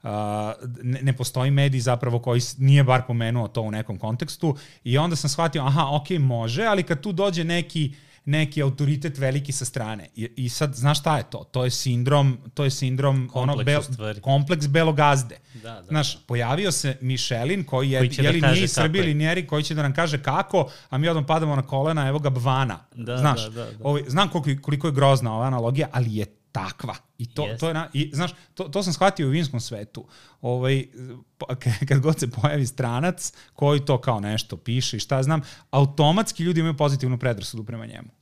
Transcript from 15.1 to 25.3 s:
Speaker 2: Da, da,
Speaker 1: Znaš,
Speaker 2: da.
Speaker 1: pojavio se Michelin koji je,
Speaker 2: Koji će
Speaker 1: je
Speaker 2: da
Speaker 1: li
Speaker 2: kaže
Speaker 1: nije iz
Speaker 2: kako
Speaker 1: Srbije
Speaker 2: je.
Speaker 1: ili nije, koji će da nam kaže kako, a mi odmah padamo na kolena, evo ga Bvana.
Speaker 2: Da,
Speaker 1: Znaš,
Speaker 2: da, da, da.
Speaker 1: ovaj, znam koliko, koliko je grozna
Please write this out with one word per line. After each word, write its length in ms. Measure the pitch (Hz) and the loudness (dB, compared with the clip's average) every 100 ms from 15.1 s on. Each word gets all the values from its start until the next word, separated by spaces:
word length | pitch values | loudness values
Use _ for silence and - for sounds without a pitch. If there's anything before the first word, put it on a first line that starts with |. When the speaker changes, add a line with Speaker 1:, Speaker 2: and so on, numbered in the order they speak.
| 139 120 - _ | 4 0 -12 _
Speaker 2:
Da, 60 | 120 110 | -18 -16
da, 120 | 113 | -16
Speaker 1:
Znaš, 320 | 90 151 143 | -4 -2 -2
Speaker 2:
da. 60 | - - | -6 -4
Speaker 1:
pojavio 460 | 120 117 151 202 | -2 0 0 0
se 240 | 147 143 135 | 0 -2 -2
Michelin 640 | 127 127 - 117 127 196 | -2 -2 -2 -2 0 -2
koji 260 | 151 131 135 | -2 -2 0
je, 80 | 131 | 2
Speaker 2:
Koji 100 | 127 | 2
će 120 | 131 | 2
Speaker 1:
je 0 | |
Speaker 2:
da 80 | 147 | 2
Speaker 1:
li 100 | 165 | 4
Speaker 2:
kaže 140 | 139 | 4
Speaker 1:
nije 100 | 127 | 4
iz 100 | 190 | 2
Speaker 2:
kako 100 | - | 2
Speaker 1:
Srbije 160 | 160 185 | 2 2
Speaker 2:
je. 40 | |
Speaker 1:
ili 100 | 175 | 2
nije, 320 | 147 156 175 147 | 2 2 0 -2
koji 160 | 151 | -2
će 120 | 147 | -2
da 80 | 156 | 0
nam 120 | 143 | 0
kaže 280 | 139 170 147 | 2 0 0
kako, 480 | 143 151 190 190 139 - - | 0 0 2 0 0 -6 -6
a 80 | 143 | 0
mi 100 | 165 | 2
odmah 160 | 160 147 | 2 2
padamo 300 | 160 156 139 | 2 2 0
na 60 | |
kolena, 460 | 135 139 147 160 135 | 0 0 0 0 0
evo 100 | 147 | 0
ga 120 | 143 | 0
Bvana. 480 | 127 127 131 127 90 _ | 0 2 2 0 -4 _
Speaker 2:
Da, 220 | 120 117 123 | -12 -6 0
Speaker 1:
Znaš, 240 | 143 110 | 2 2
Speaker 2:
da, 80 | 107 | -4
da, 140 | 113 113 | -10 -12
da. 120 | 107 | -6
Speaker 1:
ovaj, 220 | 131 147 139 | -2 -2 0
znam 200 | 147 196 | 0 2
koliko, 340 | 175 139 139 | 0 -2 -2
koliko 240 | - 143 160 | -2 -2 0
je 60 | |
grozna 420 | 139 139 135 117 | 4 6 6 2